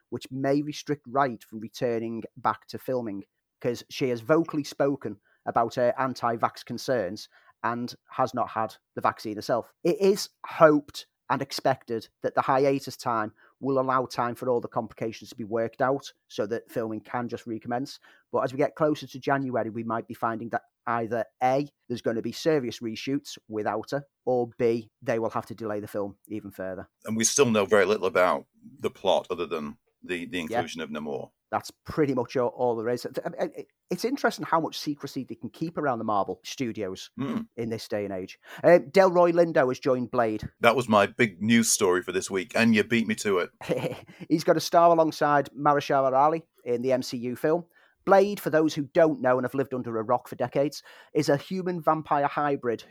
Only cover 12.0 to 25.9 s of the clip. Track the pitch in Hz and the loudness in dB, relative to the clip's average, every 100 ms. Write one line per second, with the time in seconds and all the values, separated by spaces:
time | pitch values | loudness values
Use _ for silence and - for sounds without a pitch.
12 | - _ 127 - 120 135 139 139 - - | -8 _ -4 -2 2 4 4 2 -2 -8
13 | 131 113 110 - _ _ 131 135 131 131 | -2 -2 -2 -6 _ _ -2 0 2 0
14 | 123 - 120 117 127 120 - - 113 - | 0 -2 -4 -2 0 0 0 -6 -6 -6
15 | 117 104 104 - 107 113 113 - 131 139 | -8 -8 -16 -14 -6 -2 -2 0 0 0
16 | - - _ - 107 113 - 131 113 110 | -4 -20 _ -6 -4 -4 -6 -6 -4 -6
17 | - 123 120 113 - 113 120 120 139 - | -6 -6 -6 -8 -8 -10 -6 -6 -6 -12
18 | _ _ _ - 131 131 143 - 156 151 | _ _ _ -4 -2 0 -2 2 0 0
19 | 135 135 143 139 135 123 110 110 113 113 | -6 -8 -2 0 0 -2 -2 -4 -4 -4
20 | 107 117 117 113 117 107 _ _ - 117 | -6 -6 -4 -4 -6 -6 _ _ -4 -2
21 | 113 113 110 - 127 135 147 _ - 120 | -2 -4 -6 -2 0 0 -2 _ -10 -4
22 | 131 113 117 - 165 151 120 - 117 110 | -2 -2 -4 -4 0 0 -2 -8 -8 -8
23 | - 143 - - - 107 107 104 110 139 | -4 -6 -6 -18 -14 -6 -4 -4 -4 -8
24 | 143 _ - 127 120 - 120 113 110 _ | -8 _ -2 0 0 0 0 0 -4 _
25 | 123 113 113 117 - 98 110 104 104 | -4 -2 -2 -4 -6 -10 -6 -6 -6